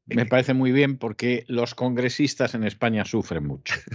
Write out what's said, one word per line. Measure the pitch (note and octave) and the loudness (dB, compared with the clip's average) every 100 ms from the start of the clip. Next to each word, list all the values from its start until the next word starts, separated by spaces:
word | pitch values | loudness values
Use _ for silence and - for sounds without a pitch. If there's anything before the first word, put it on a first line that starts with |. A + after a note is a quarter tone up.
| - | -4
Me | A2+ B2 | -2 2
parece | B2+ B2+ | 2 4
muy | C3 C3 | 2 4
bien | C3+ C#3 C3 | 4 2 0
porque | A#2 G#2+ A#2+ A#2+ - | -6 -4 -2 -2 -2
los | A#2+ A#2+ | -2 -2
congresistas | - B2+ A#2+ B2 - C#3+ - B2 | -2 -2 0 0 0 0 2 -2
en | A#2 | 0
España | G#2 - A#2+ A2 | -2 0 0 0
sufren | - A2 - E2 | 0 -2 -2 -4
mucho. | D2 C#2 - - - | -4 -6 -8 -8 -8